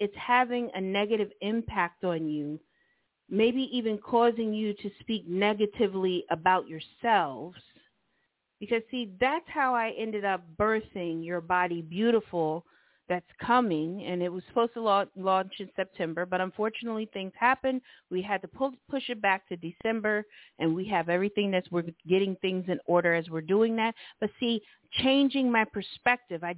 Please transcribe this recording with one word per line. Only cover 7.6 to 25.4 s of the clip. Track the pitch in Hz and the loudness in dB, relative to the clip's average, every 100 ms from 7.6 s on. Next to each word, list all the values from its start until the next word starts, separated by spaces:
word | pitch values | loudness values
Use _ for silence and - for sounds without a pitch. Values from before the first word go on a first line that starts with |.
| _ _ _ _ _ _ _ _ _ - | _ _ _ _ _ _ _ _ _ -12
because, | 202 233 226 | -2 -2 -2
see, | 254 220 185 | -6 -6 0
that's | 254 320 339 | 0 0 -4
how | 311 262 | 0 2
I | 240 226 - | 2 -2 -4
ended | 226 208 196 | -6 -4 -2
up | 185 175 160 | -2 -4 0
birthing | 214 220 214 190 170 165 | 2 2 -2 -6 -4 -4
Your | 165 175 | -4 -6
Body | 165 180 180 170 | 0 2 2 -2
Beautiful | 160 170 233 226 - 175 156 160 - _ _ _ - | -6 0 4 2 0 -2 0 -2 -8 _ _ _ -6
that's | 180 - - | -6 -6 -8
coming, | - 247 233 156 160 196 | 2 2 4 0 -2 -6
and | - 180 | -4 -2
it | 175 | -2
was | 180 - | -4 -4
supposed | 233 233 | 0 0
to | 233 | 0
la-, | 226 196 196 190 | 2 2 2 -2
launch | 190 190 190 - | 2 2 0 -8
in | 190 - | -10 -6
September, | 190 - 165 165 180 | -6 -4 -4 -4 -2
but | 185 | -2
unfortunately | 185 202 214 220 233 220 220 | -2 -2 -4 -4 -6 -6 -6
things | 196 190 - | -8 -10 0
happened. | 240 262 262 254 - - - | 2 2 0 -2 -6 -20 -6
We | 185 | -4
had | 202 190 | -2 -4
to | 185 | -6
pu-, | - 269 254 - | -4 -4 -6 -8
push | 269 254 | -6 -6
it | 226 | -2
back | 208 190 - | 0 0 -2
to | 175 | -10
December, | 170 - 226 226 214 208 208 - - - | -10 -6 -4 0 0 -2 -4 -16 -18 -4
and | 160 165 | 0 0
we | 190 | 0
have | 185 165 | 0 2
everything | 180 202 208 202 | 0 0 0 0
that's, | 185 - | 0 0
we're | 175 170 - 160 | -4 -4 -8 0
getting | 185 196 185 | 2 2 -2
things | 190 185 180 | -2 -2 -2
in | 180 - | -4 2
order | 175 175 | 2 4
as | 170 165 | 2 0
we're | 160 | -6
doing | 160 196 226 226 | 2 4 4 2
that. | 226 - - - | -2 -4 -14 -8
But | 208 - | -6 -2
see, | 240 226 - _ _ | -2 -2 -4 _ _
changing | - 262 277 277 277 | 0 4 4 4 4